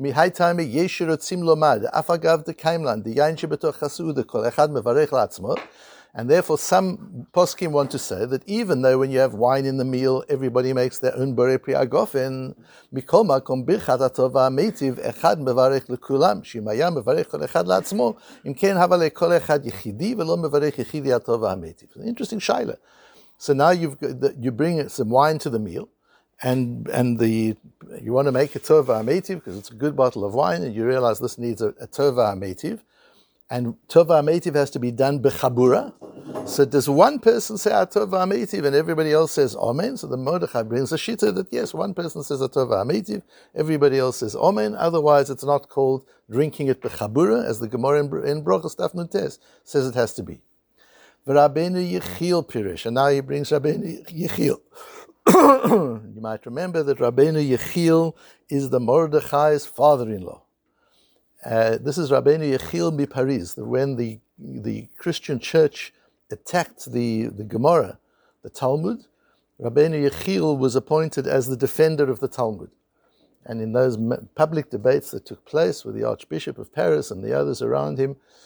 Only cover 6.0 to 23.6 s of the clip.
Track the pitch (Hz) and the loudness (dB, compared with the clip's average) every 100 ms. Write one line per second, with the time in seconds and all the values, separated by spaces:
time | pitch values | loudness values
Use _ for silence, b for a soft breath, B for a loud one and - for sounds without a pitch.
6 | B - 120 165 175 151 - 190 190 180 | B -8 2 2 2 -2 2 2 2 -4
7 | - 123 - - 175 - 175 147 139 135 | -12 -16 -4 0 0 0 -2 0 0 -4
8 | - 92 117 131 - 208 214 139 131 131 | -6 -4 -2 -4 -4 -4 -2 2 4 4
9 | 135 131 135 107 120 135 135 135 127 127 | 2 2 0 2 0 2 0 -2 -2 0
10 | 131 131 - 143 131 120 127 131 123 - | 0 0 -2 -4 -2 0 0 0 -2 -2
11 | 127 127 135 120 127 131 - 135 135 143 | -4 -2 -2 2 2 2 0 -2 0 0
12 | 117 139 131 131 131 - B B B 135 | 0 -2 -4 -6 -10 -14 B B B -12
13 | - 180 214 135 - 131 127 202 - 131 | 2 4 4 2 0 -2 0 0 0 2
14 | 131 - 131 131 131 131 208 - 135 127 | 0 2 0 2 2 2 -2 0 -4 -2
15 | - 117 165 175 131 123 131 135 - 123 | -6 -2 0 2 0 4 4 2 -2 -8
16 | - 135 143 101 - 117 107 110 170 160 | -2 2 2 0 -6 -10 -4 -2 -2 -2
17 | 110 151 - - 151 - 180 185 - 202 | 0 -2 -2 -6 -4 -2 0 0 0 -2
18 | 240 214 B B - 139 196 190 180 180 | -2 -4 B B -12 0 0 4 4 4
19 | 160 - 170 170 - 151 123 98 110 101 | 2 0 2 2 2 0 -2 -10 -10 -6
20 | 190 240 160 170 160 147 151 139 120 156 | -4 -4 -2 -2 0 0 0 -2 -6 -6
21 | 139 123 - 117 107 92 82 - _ - | 0 0 0 0 0 -4 -8 -16 _ -14
22 | - 240 269 220 - - - - b b | -10 -8 -8 -4 -2 -2 -2 -8 b b
23 | b b b _ - 139 | b b b _ 0 4